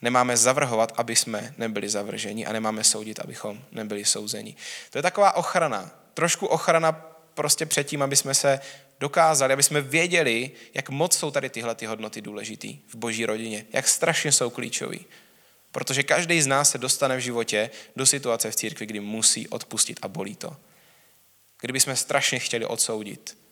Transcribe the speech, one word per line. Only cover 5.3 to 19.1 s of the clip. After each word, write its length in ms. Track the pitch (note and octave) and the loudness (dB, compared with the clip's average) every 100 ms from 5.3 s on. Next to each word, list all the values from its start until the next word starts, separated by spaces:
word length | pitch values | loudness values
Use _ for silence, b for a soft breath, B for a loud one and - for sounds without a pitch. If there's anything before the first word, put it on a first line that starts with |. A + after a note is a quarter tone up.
| - | 4
ochrana, 540 | E3+ F3+ D#3+ G#2+ F#2 - _ | 0 0 0 -2 -6 -16 _
trošku 320 | - E3 - G3+ | -2 0 0 0
ochrana 460 | E3 - E3 D#3+ D#3+ - - _ | 0 4 4 4 0 -6 -20 _
prostě 320 | - D3+ - D#3 | -6 0 0 0
před 180 | - | -2
tím, 180 | C#3+ D3+ | -2 0
aby 140 | C#3 C#3 | 2 2
jsme 180 | C3+ | 2
se 260 | C3+ C#3+ C3+ B B B _ | 2 4 2 B B B _
dokázali, 520 | C#3+ F3 E3 D3+ C3+ | -2 6 6 6 4
aby 100 | C3+ | 4
jsme 180 | C#3 D3+ | 4 2
věděli, 680 | C3+ D#3 F3+ F3 D3 A2+ B2+ B B | 2 2 4 4 4 2 -2 B B
jak 140 | - C3+ | -8 -6
moc 300 | C3+ F3 - | 0 2 2
jsou 120 | D#3 | 0
tady 200 | C#3+ C3 | -2 -4
tyhle 240 | A2+ A#2 | -6 -6
ty 120 | A2+ A2 | -6 -6
hodnoty 340 | A2 A2 A2 | -6 -8 -10
důležitý 580 | G#2+ G#2 G#2+ A2 G#2+ - _ | -10 -10 -10 -10 -12 -14 _
v 60 | |
Boží 320 | A#2 A#2 A2 A2+ | -8 -6 -2 -2
rodině, 400 | A2 A2+ G#2+ G#2 | -2 -4 -8 -4
jak 160 | - C3 | -2 2
strašně 440 | - D#3 D#3+ D#3 | 2 2 2 4
jsou 180 | C#3 B2 | 2 2
klíčový. 560 | - A#2 - - - - b b b b b _ | -2 -6 -4 -6 -8 -14 b b b b b _
Protože 300 | - - E3+ | -6 -2 -2
každý 400 | C#3 D3+ E3+ E3+ | 2 2 4 2
z 40 | C#3+ | 4
nás 240 | C3+ C#3+ | 4 4
se 80 | C3 | 2
dostane 380 | B2+ - C#3 B2+ | -2 0 2 0
v 40 | |
životě 500 | A#2+ A#2 A2+ G#2+ A2 B B - | -2 -2 0 0 0 B B 0
do 100 | C3 | 2
situace 440 | C#3 C3+ A2+ A2 | 2 0 -2 0
v 60 | - | 0
církvi, 300 | A2+ - G#2+ | -2 -6 -8
kdy 140 | G#2+ | -8
musí 480 | G#2 | -6